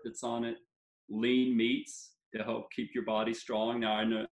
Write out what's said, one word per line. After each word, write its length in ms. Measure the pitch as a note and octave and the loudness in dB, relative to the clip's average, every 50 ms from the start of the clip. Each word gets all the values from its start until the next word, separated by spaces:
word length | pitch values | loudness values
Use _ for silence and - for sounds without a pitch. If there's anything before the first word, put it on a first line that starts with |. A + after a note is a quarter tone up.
| - | -10
that's 200 | A#2 A2 - - | -12 -10 -8 -6
on 220 | A#2+ A#2 A#2 A#2 | -4 -4 -2 -2
it. 120 | A#2 A2+ - _ _ _ _ _ _ _ _ _ - | -4 -6 -8 _ _ _ _ _ _ _ _ _ -8
Lean 460 | G2+ G#2+ A#2 B2 B2+ B2+ B2+ B2+ B2 | -4 0 2 4 4 6 4 4 4
meats 560 | A2+ A2+ A#2+ C3 D3 D3+ - - - - - _ _ _ _ - | 4 4 4 2 0 -2 -6 -14 -16 -18 -20 _ _ _ _ -8
to 80 | A2+ G#2+ | -6 -4
help 280 | A#2 A2+ - - - - | -4 -4 -4 -6 -8 -6
keep 140 | - A#2 - - | -6 -6 -4 -4
your 100 | B2+ G#2 | -4 -2
body 280 | A2 A2 G#2+ A2 A2+ A2+ | 0 0 0 0 0 -2
strong. 460 | A2+ - - A#2 G#2+ A2 - B2 A#2+ | -4 -4 -4 -2 0 0 0 0 0
Now, 120 | A2+ G#2+ G#2+ | 0 0 2
I 100 | G#2+ A2 | 2 2
know, 200 | A2+ A2+ A2 G#2+ - | 2 0 0 -2 -6